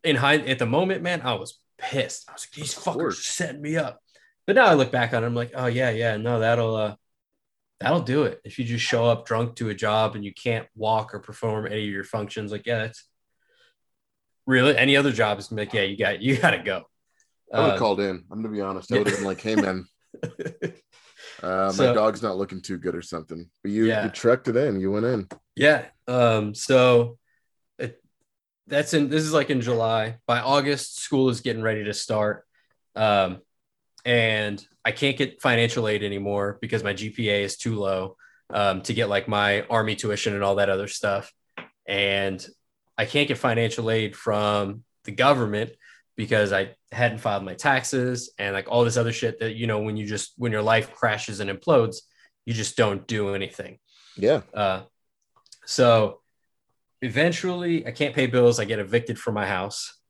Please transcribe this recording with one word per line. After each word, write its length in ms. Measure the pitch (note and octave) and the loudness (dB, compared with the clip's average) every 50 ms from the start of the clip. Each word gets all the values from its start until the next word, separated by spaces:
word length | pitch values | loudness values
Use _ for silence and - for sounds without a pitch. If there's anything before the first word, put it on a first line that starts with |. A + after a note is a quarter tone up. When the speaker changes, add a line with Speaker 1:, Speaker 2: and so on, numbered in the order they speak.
| - | 2
Speaker 1:
In 120 | E3 D3 | 2 2
hind-, 320 | B2+ C3 C#3 D3 D#3 B2+ B2+ | 4 4 4 4 4 2 0
at 100 | C3 B2+ | 0 0
the 60 | C3 | 0
moment, 360 | A2+ B2 D3+ F#3 F#3+ F#3+ - E3+ | 2 2 2 2 2 -2 -2 -2
man, 180 | F3 F3+ D#3+ | -4 -4 -4
I 120 | B2+ B2+ A#2 | -2 -4 -4
was 260 | F#2+ F#2 - - _ _ _ _ _ | -4 -6 -10 -16 _ _ _ _ _
pissed. 520 | - - - C#3 A2+ - - - - - | -12 -6 -4 -4 -4 -4 -6 -14 -16 -20
I 40 | - | -18
was 140 | - - - | -18 -18 -18
like, 40 | |
"These 260 | - D3 D3+ C3+ - - | -14 -12 -10 -10 -10 -6
Speaker 2:
Of 60 | - | -6
Speaker 1:
fuckers 100 | F#3 D#3+ | -6 -4
Speaker 2:
course. 320 | B2 E3 E3 F#2+ - - | -2 -2 -2 -4 -4 -8
Speaker 1:
set 340 | - - - F3 D#3 C3 D3 | -8 -6 -6 -6 -6 -6 -10
me 160 | D3 D3 D#3 | -8 -4 -2
up." 260 | E3 D3+ A#2+ G2+ - _ _ _ _ _ _ _ _ _ - | -2 -2 -4 -6 -12 _ _ _ _ _ _ _ _ _ 2
But 80 | G3 | 6
now 100 | C4 B3 | 6 8
I 80 | G#3 E3 | 8 8
look 180 | D3 C3 A#2+ | 6 4 2
back 220 | - B2+ A#2+ A#2 B2+ | 2 0 0 2 0
on 100 | A#2+ A2+ | 0 0
it, 40 | A#2+ | 0
I'm 80 | A#2+ | -2
like, 160 | A#2+ A#2+ A#2+ - | -2 -4 -4 -6
"Oh, 140 | C3 B2+ B2 | -4 -2 -2
yeah, 220 | A#2 B2+ C3 B2 | 0 0 0 0
yeah, 280 | A2+ A2 A#2 A#2 A2 G#2+ | 0 0 0 0 -2 -2
no, 220 | A2 A#2 A#2+ A2+ | -2 -2 0 0
that'll, 360 | A2 A2+ A#2 A#2+ A#2 A2+ A2 | 2 2 2 2 2 0 0
uh, 200 | A2 G#2+ G#2 G#2 _ _ _ _ _ _ _ _ _ _ _ _ _ _ _ _ _ | -2 -2 -4 -4 _ _ _ _ _ _ _ _ _ _ _ _ _ _ _ _ _
that'll 220 | - B2 D3+ F3 | -2 0 0 0
do 220 | C3+ A2+ B2+ D3 D3 | 0 0 0 0 0
it." 160 | G#2 - - _ | 0 -2 -6 _
If 120 | - - - | -16 -8 -8
you 80 | B2 | -6
just 180 | A#2 A#2 A#2 - | -4 -4 -4 -2
show 220 | - - A#2+ A#2 | 0 0 2 4
up 200 | A#2 A#2 A2+ - | 2 2 2 -2
drunk 320 | - A#2 A2+ A#2 A#2 A#2 - | -4 -2 -2 -2 -4 -4 -6
to 120 | A#2+ A2 | -6 -6
a 60 | G#2 | -4
job 400 | F#2+ A2 G#2+ G#2+ A2 A2 G#2+ F#2+ | -2 -2 0 2 2 2 0 -2
and 80 | A2 G2+ | -6 -10
you 80 | G2+ F#2 | -10 -12
can't 340 | - - B2 A#2 A2+ A2 - _ | -6 -4 -2 -2 -2 -6 -10 _
walk 400 | A2 G#2+ G#2+ A2 A2 A2 A2 - | -6 -2 0 0 0 -2 -6 -12
or 60 | G2+ | -14
perform 460 | - - G#2 - - A2+ G#2+ G#2+ A2 - | -14 -16 -14 -6 -4 -4 -4 -4 -6 -6
any 160 | G#2 G#2+ G#2+ | -6 -6 -6
of 80 | G2+ G2 | -6 -6
your 100 | G2 F#2+ | -8 -10
functions, 460 | - - A2 G#2 G2 - A2+ G#2+ G2+ | -8 -6 -6 -6 -6 -8 -10 -8 -8
like, 140 | G#2+ G#2 - | -10 -8 -4
yeah, 140 | A#2+ A#2+ A2+ | -4 -4 -2
that's 240 | A2 A2+ A2+ - - _ _ _ _ _ _ _ _ _ _ _ _ _ _ _ _ _ _ _ _ _ _ _ _ _ _ _ _ | -4 -6 -8 -14 -20 _ _ _ _ _ _ _ _ _ _ _ _ _ _ _ _ _ _ _ _ _ _ _ _ _ _ _ _
really 300 | - C3 B2+ B2 C#3+ C#3+ - | 2 4 6 6 6 6 6
any 180 | B2 C3+ C#3 C#3 | 4 6 6 4
other 140 | C#3+ C#3+ | 4 2
job 260 | B2 G#2+ A2+ G#2+ G#2 G2+ | 2 2 2 0 0 -4
is 80 | G2+ - | -6 -10
gonna 140 | A2+ G#2+ | -6 -6
be 40 | G#2 | -6
like, 80 | G2+ - | -2 0
"Yeah, 100 | A2 G2 | 0 0
you 140 | G2 G2+ G2 | 0 -2 -2
got, 240 | G#2+ F#2+ G#2 F2 | -2 -2 -2 -2
you 160 | G#2 C3 C3+ A#2 | 0 0 0 2
gotta 260 | - C3 A2 F2 E2 | 2 2 2 2 -2
go." 220 | G#2 F#2+ F2 - _ _ _ _ _ _ _ _ _ _ _ _ _ - | -4 -6 -6 -6 _ _ _ _ _ _ _ _ _ _ _ _ _ -2
Speaker 2:
I 60 | A2 | 0
would've 140 | - G#2+ G2 | 2 2 2
Speaker 1:
Um, 60 | F#2 | 2
Speaker 2:
called 200 | G#2 G#2+ G2+ F#2 | 2 0 0 0
in. 240 | G2+ G2 F#2 F2 F2 F2 | 0 -2 -4 -6 -10 _
I'm 100 | F2+ G#2+ | -12 -10
gonna 120 | A2+ A2 G#2+ | -8 -6 -6
be 60 | G#2 | -6
honest. 300 | G2 F#2+ F#2+ F#2 F2 - | -6 -6 -6 -8 -6 0
I 40 | - | 0
Speaker 1:
yeah. 40 | G2+ | 2
Speaker 2:
would've 160 | G#2 G2+ G2 G2 | 2 2 -2 -2
been 80 | G2+ | -2
like, 160 | G2 F#2+ - | -4 -6 -4
"Hey, 140 | - A2 A2 | -4 -2 -2
man, 300 | G#2+ G2 F#2+ F#2 F#2+ F#2 _ _ _ _ _ - | 0 0 -2 -4 -6 -8 _ _ _ _ _ -14
Speaker 1:
<laughs> 100 | - - - - - - - - - - D#3 - - _ _ _ - _ - _ _ - - - - - | -12 -12 -12 -10 -10 -12 -12 -10 -8 -10 -10 -10 -12 _ _ _ -20 _ -20 _ _ -20 -20 -18 -10 -6
Speaker 2:
uh, 240 | F2 F#2 F#2 F#2+ G2 | -4 -2 0 0 0
my 20 | |
Speaker 1:
So 220 | F#2+ G2 C3 B2 A#2+ | 2 2 2 4 4
Speaker 2:
dog's 280 | A2 G#2+ A2 G#2+ F#2+ | 4 2 2 2 0
not 160 | A2+ A2 F#2 F#2 | -4 -4 -4 -4
looking 240 | G2 G2 F#2+ F#2 | -6 -6 -8 -14
too 160 | F2 - F#2+ E2+ | -10 -8 -10 -6
good 180 | - F#2 E2 | -4 -6 -6
or 60 | E2+ | -6
something." 480 | E2+ - - E2 D#2+ _ E2 E2 E2+ E2+ _ _ _ | -8 -10 -10 -12 -10 _ -14 -14 -14 -18 _ _ _
But 80 | G2+ | -4
you, 140 | G2+ G#2+ A2+ | 0 2 4
Speaker 1:
Yeah. 200 | A2+ A2+ G#2+ G#2 | 4 4 2 2
Speaker 2:
you 40 | G#2+ | -2
trucked 360 | - - - A#2 B2 B2+ - - | -4 2 4 4 4 6 4 0
it 80 | A2+ | 2
in. 240 | A#2+ C#3+ D3 G#2 F#2+ | 2 2 2 2 0
You 120 | F#2+ G2 | 0 0
went 140 | G2 G#2+ A2 | 0 0 0
in. 220 | A#2+ B2+ A2 F#2+ - - - _ _ _ | 0 0 0 -2 -6 -12 -20 _ _ _
Speaker 1:
Yeah. 300 | - C#3 D3 D3+ C3+ A#2+ - _ _ _ - | 2 4 4 4 4 0 -8 _ _ _ -2
Um, 480 | B2 B2+ A#2+ A#2 A2 G#2+ G#2+ G#2 G#2 | 2 4 4 6 4 4 0 -2 -6
so 640 | - - - C3+ B2+ B2 B2 B2 A#2+ A#2 A#2+ A#2+ _ _ _ _ _ _ _ _ _ _ _ _ _ | -8 -2 4 6 6 8 8 6 6 4 2 -4 _ _ _ _ _ _ _ _ _ _ _ _ _
it, 240 | B2+ B2 - _ _ _ _ _ _ _ _ _ _ _ _ _ _ - | -12 -12 -12 _ _ _ _ _ _ _ _ _ _ _ _ _ _ -2
that's 260 | C#3 C#3+ D3+ - - | 0 0 0 2 2
in, 160 | D#3 D3 C3+ | 2 2 2
this 140 | C#3+ D#3 D#3 | 2 0 0
is, 100 | D#3 D#3 | 2 2
like, 160 | D#3 C#3 - | 2 2 2
in 120 | D3 B2+ | 0 0
July. 560 | A#2 A#2 B2 A2+ A2+ A2+ A2+ A2+ G#2+ A2+ A2+ A#2 _ | 0 0 0 0 2 2 2 0 0 -2 -6 -10 _
By 140 | - A#2+ A#2+ | -2 0 0
August, 600 | A2 C3 C#3 C#3+ C#3 C#3+ C#3+ C3+ - - - - | 2 2 2 2 2 0 -2 -2 -4 -10 -10 -12
school 300 | - - D3 C3+ C3 C3 | -6 -2 2 4 4 4
is 120 | A#2+ A2+ | 2 0
getting 200 | - B2+ A2+ A2+ | -2 -4 -4 -2
ready 220 | A2 A2+ A2 G#2+ G#2 | -2 -2 -2 -2 -4
to 80 | G#2 G#2 | -6 -6
start. 520 | - - - A2+ G#2+ G#2+ G#2 G#2 - _ _ _ _ _ _ _ _ _ _ _ | -6 -4 -2 0 0 0 0 -2 -4 _ _ _ _ _ _ _ _ _ _ _
Um, 460 | G2+ A2 G#2+ G#2 G2+ F#2+ F#2 F#2 F2+ _ _ _ _ _ _ _ _ _ _ _ - _ | 0 2 4 4 4 2 0 -2 -8 _ _ _ _ _ _ _ _ _ _ _ -10 _
and 600 | B2 A#2+ A#2+ A2+ A2+ A2 G#2+ G#2+ G#2 G#2 G2+ - _ _ _ _ | 0 2 2 4 2 2 0 -2 -4 -4 -8 -12 _ _ _ _
I 60 | A2+ | -4
can't 260 | A2 - C#3+ C#3 C3 A#2+ | -2 0 0 -2 0 0
get 240 | C#3+ B2+ - - | -4 -4 -4 -2
financial 460 | - C#3 A#2+ A#2 A#2 A2+ A2+ B2 A2+ G#2+ | 0 2 4 4 2 2 0 -2 -2 0
aid 160 | G#2+ G#2 G#2 | -2 -2 -2
anymore 540 | G2+ G2+ G2 G2 G2+ G2+ G2+ G2 G2+ G2+ - | -4 -4 -4 -4 -4 -2 -2 -2 -4 -6 -8
because 220 | - G#2+ - A2 F#2+ | -8 -4 -4 -2 -2
my 100 | G2+ G2+ | -4 -4
G 160 | F#2 G#2 A2 | -4 -8 -10
P 200 | G#2 - A#2 G#2 | -6 -4 -2 0
A 140 | G2+ G2+ G2+ | 0 0 0
is 140 | G2 - - | -2 -6 -6
too 180 | - A#2 A2+ | -4 -4 -4
low, 400 | G#2+ G2+ F#2+ F#2+ F#2+ F#2 F#2+ - _ - - _ _ _ _ | -2 -2 -2 -2 -2 -4 -6 -10 _ -20 -20 _ _ _ _
um, 320 | - G2+ G2+ G2+ F#2+ F#2 F#2 | -2 0 2 2 0 0 -2
to 100 | - A2 | -4 -2
get, 160 | A2+ A2+ G2+ | -2 0 0
like, 180 | G2+ G2 F#2+ - | 0 -2 0 0
my 360 | G#2 G#2 G2+ G2+ G2+ G2+ G2+ | 0 2 4 4 2 0 0
Army 320 | - A#2 A2+ A2 G#2+ G#2+ | 0 0 0 0 0 -4
tuition 380 | - - G#2+ G#2 G2+ - A2+ G2+ | -4 -2 -4 -4 -2 -2 -2 -2
and 100 | G2+ G2+ | 0 0
all 120 | G2 G2 | 2 2
that 140 | G2+ G2+ G2 | 2 2 2
other 180 | G2 F#2+ G2+ G2+ | 0 -2 -2 -6
stuff. 460 | - - - G#2 G2 G2 F#2+ - _ _ _ _ _ - - - _ _ _ | -8 -4 -2 -2 -2 -2 -4 -8 _ _ _ _ _ -20 -20 -20 _ _ _
And 600 | - G2 G2 G2+ G2 G2 G2 G2 G2 F#2+ F#2 - - - _ _ _ _ _ _ _ _ - | -4 -2 0 0 0 0 0 0 -2 -4 -6 -10 -16 -20 _ _ _ _ _ _ _ _ -4
I 80 | A2 | -4
can't 220 | A2 - C#3+ D3 D3 | 0 2 0 2 2
get 100 | B2+ A2+ | 0 0
financial 540 | - C3 A2+ A#2 A#2 A2 A2 - A2+ A2 | 0 0 2 2 0 0 -2 -2 -2 0
aid 240 | A2+ A2+ A2 G#2 - | 0 0 0 -2 -6
from 680 | - - - G#2+ G#2 G#2+ G#2 G#2 G2+ G2+ G2 G2+ A2 - _ _ _ _ | -6 -4 -2 0 2 2 2 2 0 0 -2 -6 -10 -16 _ _ _ _
the 80 | - | -14
government 600 | G2+ G2 B2+ C#3 C#3+ C3 A#2+ G#2+ G#2 G#2 A2+ - - _ _ - - _ _ _ _ | -2 2 4 4 4 4 2 -2 -2 -2 -4 -4 -8 _ _ -20 -20 _ _ _ _
because 360 | - A2 - A#2+ G#2+ G#2 G2 G2+ | -8 -4 0 2 2 2 2 2
I 220 | F#2+ G2 F#2+ - _ _ _ | 0 0 -2 -8 _ _ _
hadn't 280 | - G#2+ B2 A#2+ A2+ A2+ | -4 0 0 0 0 -2
filed 240 | - A2+ G2+ G2+ G2 | -4 -2 -2 -2 -4
my 100 | F#2+ F2 | -8 -12
taxes 800 | - - D3 C3+ B2+ B2+ - - C3 B2 B2+ B2+ A#2+ A#2+ - _ - | -2 0 2 2 2 0 -2 -2 -2 -2 -2 -4 -6 -8 -12 _ -8
and, 140 | G2+ G2+ G2 | -6 -4 -4
like, 160 | G2 F#2+ - | -4 -4 0
all 140 | G#2+ A#2+ A#2+ | 2 2 2
this 120 | A#2 A2+ B2 | 4 2 0
other 140 | A#2 A#2 A2+ | 0 0 -2
shit 260 | - - A#2 A2 - | -2 -4 -4 -4 -4
that, 160 | A2+ A2+ A2 | -6 -6 -6
you 120 | A2+ A#2 A2+ | -4 -4 -2
know, 120 | A2 G#2+ | -2 -2
when 180 | G#2+ A2 G#2+ G#2+ | -2 -4 -6 -6
you 80 | G#2+ | -6
just, 280 | G#2 G#2+ G#2 - - _ - | -6 -6 -8 -8 -10 _ -6
when 140 | A#2+ A#2+ | -4 -2
your 100 | A2 G#2+ | -2 0
life 320 | G#2+ A2 A2+ A2+ A2 - - | 2 4 4 2 2 -2 -6
crashes 460 | - - A#2 G#2+ G#2 - - G#2 G2 | -2 0 0 0 0 -4 -10 -8 -6
and 80 | G#2+ G2 | -6 -6
implodes, 480 | G2 F#2+ - - D#3+ C3 A2+ A2 - - - _ _ _ _ _ _ _ _ | -6 -6 0 4 4 6 4 4 -2 -10 -16 _ _ _ _ _ _ _ _
you 80 | - A#2 | -6 -4
just 240 | A2 G#2+ - - - | -4 -4 -4 0 2
don't 280 | A#2 G#2+ G2+ G2 F#2+ - | 2 2 2 -2 -6 -6
do 280 | A#2 G#2+ G#2 G2 G2 | -4 -4 -2 -2 -2
anything. 440 | G2 G2 F#2 - - - - - _ _ _ _ _ _ - - | -4 -6 -8 -10 -14 -16 -16 -16 _ _ _ _ _ _ -20 -8
Speaker 2:
Yeah. 260 | - F#2+ A2+ D3+ C3+ G2 _ - | 0 2 2 2 2 0 _ -4
Speaker 1:
Uh, 280 | G#2 G#2 G2 F#2 F#2+ G2 _ _ _ _ _ _ _ _ _ _ _ _ _ - _ - | -2 0 0 0 -2 -6 _ _ _ _ _ _ _ _ _ _ _ _ _ -20 _ -12
so 560 | - - - C3 A#2+ A#2 A2+ G#2+ G2+ - - _ _ _ _ _ _ _ _ _ _ _ _ _ _ _ _ | -8 2 4 6 8 8 6 4 2 -2 -8 _ _ _ _ _ _ _ _ _ _ _ _ _ _ _ _
eventually 840 | - B2 A2 C3 D#3 F3 E3+ E3+ - F#3 F3+ F3 F3 F3 E3+ D#3+ - - | -8 -4 0 2 2 2 0 -2 -4 -4 -4 -2 -2 -2 -2 -2 -2 -4
I 40 | |
can't 240 | A#2+ - D3 C#3+ A#2+ | -4 -2 -2 -2 0
pay 100 | C#3+ C3 B2 | 0 0 2
bills. 320 | A#2+ B2+ A#2+ A#2+ A#2 A2+ | 4 6 6 6 6 4
I 60 | G#2+ | 0
get 140 | G2 A2+ G#2+ | -2 -2 -4
evicted 400 | G2+ F#2+ G#2 A#2 A#2 - A#2 - | -2 0 0 0 0 0 -8 -6
from 160 | - A#2+ G#2+ | -4 -4 -2
my 100 | G#2 G2+ F#2+ | -2 -2 0
house. 460 | G2+ F#2 F#2 G#2 - - - - - _ _ _ | -2 -2 -2 -4 -6 -10 -12 -12 -16 _ _ _